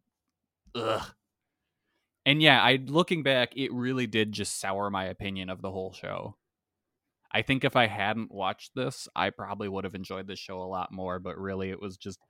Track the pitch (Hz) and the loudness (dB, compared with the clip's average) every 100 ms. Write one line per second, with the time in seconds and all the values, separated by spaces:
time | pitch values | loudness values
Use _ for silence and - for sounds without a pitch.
0 | _ _ _ _ _ _ _ 123 113 110 | _ _ _ _ _ _ _ -4 -2 -2
1 | - - _ _ _ _ _ _ _ _ | -4 -16 _ _ _ _ _ _ _ _
2 | _ _ 135 147 156 123 113 131 131 151 | _ _ 2 6 8 8 8 4 2 2
3 | 175 170 139 131 120 - 135 123 123 131 | 2 2 2 2 2 -2 -4 -2 -2 0
4 | 120 110 107 104 101 - 98 98 101 98 | 0 2 2 0 -4 -4 -2 -2 0 -2
5 | 92 92 104 95 92 92 95 95 95 92 | -4 -4 -6 -6 -6 -6 -6 -6 -6 -8
6 | - 95 - - _ _ _ _ _ _ | -8 -8 -8 -14 _ _ _ _ _ _
7 | _ _ _ 110 110 131 135 131 113 98 | _ _ _ -2 2 2 4 4 4 2
8 | 101 110 110 98 95 107 - 131 131 - | 0 0 -4 -4 -2 -4 -8 -4 -4 -6
9 | - - 98 - 98 101 104 95 95 92 | -8 -2 -2 -2 -8 -4 -4 -4 -4 -6
10 | 95 95 98 92 - 92 92 92 90 95 | -8 -8 -8 -10 -10 -8 -4 -4 -4 -4
11 | 92 90 92 85 95 95 95 95 101 92 | -4 -4 -6 -6 -4 -2 -4 -6 -10 -10
12 | 101 95 | -12 -12